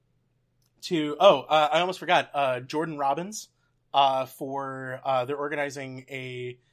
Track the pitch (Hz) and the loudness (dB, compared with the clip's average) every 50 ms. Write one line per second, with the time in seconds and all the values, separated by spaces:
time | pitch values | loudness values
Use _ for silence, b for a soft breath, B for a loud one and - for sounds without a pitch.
0 | _ _ _ _ _ _ _ _ _ _ _ _ _ _ _ _ - - 180 156 | _ _ _ _ _ _ _ _ _ _ _ _ _ _ _ _ -6 -2 -2 0
1 | 151 147 147 147 175 202 160 135 123 - 151 156 151 147 151 165 175 185 180 - | 0 -2 2 6 8 8 8 8 2 2 4 4 4 4 4 2 0 0 -4 -6
2 | 175 156 180 156 131 - - 143 139 135 127 123 131 127 - 151 165 165 156 143 | 0 2 2 2 2 0 -2 -2 0 0 0 -4 -6 -6 -4 -4 -4 -4 -4 -4
3 | 139 139 143 156 175 202 214 - - _ _ _ _ _ _ _ _ _ - 143 | -2 -2 -2 -2 -4 -10 -12 -14 -16 _ _ _ _ _ _ _ _ _ 2 4
4 | 139 135 135 131 131 127 - - 151 135 135 139 135 135 135 131 131 131 127 131 | 4 4 2 0 -4 -6 -8 -12 -10 -8 -8 -8 -8 -8 -10 -10 -10 -10 -12 -8
5 | - 135 135 131 127 123 147 139 143 147 147 147 143 143 131 143 135 131 131 131 | -4 -2 0 0 0 -2 -4 -6 -4 -4 -4 -4 -4 -4 -6 -10 -12 -12 -12 -14
6 | 131 _ 143 131 127 127 127 123 123 123 123 _ _ _ | -14 _ -12 -12 -10 -10 -10 -10 -10 -12 -12 _ _ _